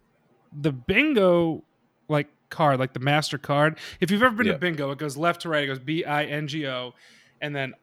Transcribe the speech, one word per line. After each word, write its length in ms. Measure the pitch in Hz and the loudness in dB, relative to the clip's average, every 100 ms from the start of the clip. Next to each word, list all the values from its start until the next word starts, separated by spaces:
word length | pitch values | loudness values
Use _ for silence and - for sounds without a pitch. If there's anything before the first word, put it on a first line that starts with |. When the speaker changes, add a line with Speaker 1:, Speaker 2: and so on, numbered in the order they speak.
| _ _ _ _ _ | _ _ _ _ _
Speaker 1:
the 200 | 147 151 | -4 -4
bingo, 920 | 131 120 202 311 247 185 175 165 160 - _ _ _ - | -4 0 2 4 4 6 4 2 -2 -10 _ _ _ -2
like, 180 | 151 147 _ - | -2 -2 _ -12
card, 300 | - 151 131 | 0 2 4
like 120 | 131 | 0
the 60 | - | -2
MasterCard. 800 | 135 151 147 143 - 143 156 156 - - | 2 2 0 -6 -2 2 2 0 -12 -4
If 100 | 165 | 0
you've 100 | 202 | 4
ever 140 | 254 220 | 2 2
been 120 | 220 | 0
Speaker 2:
Yeah. 60 | |
Speaker 1:
to 60 | 156 | 0
bingo, 320 | 180 151 139 | -2 -2 -4
it 60 | 143 | -4
goes 180 | 151 135 | -6 -2
left 240 | 170 170 | 0 0
to 60 | 170 | -2
right. 140 | 151 | -2
It 40 | 143 | -2
goes 120 | 131 | -6
B 240 | 127 160 | -4 -4
I 220 | 147 147 151 | -2 -2 -2
N 220 | 147 151 | -4 -6
G 180 | 156 139 | -6 -6
O, 260 | 127 123 - - - _ - | -6 -10 -14 -20 -20 _ -10
and 140 | 151 143 | -8 -4
then 180 | 135 - | -6 -8